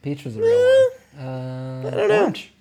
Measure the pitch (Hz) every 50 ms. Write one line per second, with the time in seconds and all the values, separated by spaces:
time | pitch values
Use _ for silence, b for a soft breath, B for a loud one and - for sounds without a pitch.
0 | - 139 147 139 139 131 110 - 453 453 480 480 494 508 523 539 523 494 508 508
1 | _ _ _ - 131 131 131 - - - - - - - - - - - - -
2 | 427 415 427 427 392 262 - - - - _ _